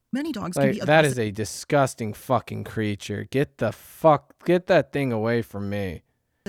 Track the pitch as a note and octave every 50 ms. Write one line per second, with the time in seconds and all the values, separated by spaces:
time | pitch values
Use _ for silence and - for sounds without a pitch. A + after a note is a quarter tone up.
0 | _ _ - C4 D4 E4 C4 G#3 - E3+ F3+ C#3 C#3 C3+ G3 A3 - E3 D3+ D#3+
1 | D#3 C#3+ B2+ B2+ A2 G#2+ G2 G#2 G#2 - - - - - D#3 C#3+ C#3 C3 - -
2 | A#2 G#2+ G2+ - - - C3 A2+ - - G#2+ G#2+ G2+ - - A#2 A2 G#2 G2+ G2
3 | - - G#2 G2+ G#2 - - C3 D3 - _ - A#2+ G#2+ - - - - - -
4 | - D#3+ D3 C#3 - _ _ _ - - F3 F3+ F3 - F#3+ D#3+ C3+ - - C#3+
5 | C#3+ C3 A#2 A2 G#2+ A2+ A#2 A#2+ A2 - - G2+ G2+ G2+ G2+ G2+ G2+ F#2 E2 -
6 | - _ _ _ _ _ _ _ _